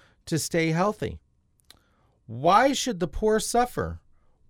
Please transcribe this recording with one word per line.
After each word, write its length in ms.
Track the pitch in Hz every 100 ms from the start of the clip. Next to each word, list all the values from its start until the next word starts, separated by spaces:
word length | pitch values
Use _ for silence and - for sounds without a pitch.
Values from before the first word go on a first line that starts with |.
| _ _ -
to 120 | 160
stay 340 | - 170 160
healthy? 480 | 165 202 208 104 82 _ _ _ _ _ - _ _ _ _ -
Why 460 | 117 160 202 277
should 260 | 262 254 175
the 80 | 175
poor 300 | - 214 220
suffer? 600 | - 233 247 - 82 85 _ _ _ _